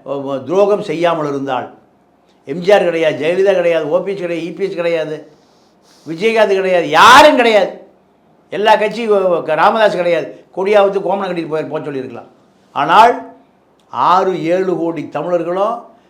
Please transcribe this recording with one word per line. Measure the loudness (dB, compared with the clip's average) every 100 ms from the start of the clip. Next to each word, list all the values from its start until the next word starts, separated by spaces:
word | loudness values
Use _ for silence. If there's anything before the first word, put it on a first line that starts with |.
| -10
அ, | -8 -6 -8 -2
துரோகம் | 0 2 0
செய்யாமல் | -4 -2 -2 -2 -4
இருந்தால் | -6 -6 -6 -8 -16 _ _ _ _ _ _ -12
எம் | -6
ஜி | 2
ஆர் | 2
கிடையாது, | 2 0 0 0 -2
ஜெயலலிதா | 0 2
கிடையாது, | 2 2 0 0
ஓ | -2
பி | -4
எஸ் | -6
கிடையாது, | -6 -6 -8
இ | -6
பி | -6
எஸ் | -4
கிடையாது, | -4 -2 -4 -10 -14 _ _ _ _ _ _ _ -14
விஜயகாந்த் | -6 -2 2 2 2
கிடையாது, | 0 0 2
யாரும் | 6 8 8 8 6
கிடையாது. | 4 4 0 -4 -20 _ _ _ _ _ -12
எல்லா | -2 2 2
கட்சி, | 0 -2 0
அ, | 0 2 0 -2
அ, | 2
ராமதாஸ் | 2 4 0 2
கிடையாது, | 0 0 -4 -12 _ -6
கொடியாவத்து | 2 4 4 0
கோமணம் | -4 -4 -6
கட்டிட்டு | -8 -6
போய் | -6
போக | -6 -8
சொல்லியிருக்கலாம். | -8 -8 -10 -14 -20 _ _ _ _
ஆனால் | -4 2 6 4 2 -8 -20 _ _ _ _ _
ஆறு, | -2 0 2 0 -2 -2
ஏழு | -2 -2 -4
கோடி | -4 -6 -8
தமிழர்களும் | -8 -4 -4 -2 -4 -4 -4 -12 _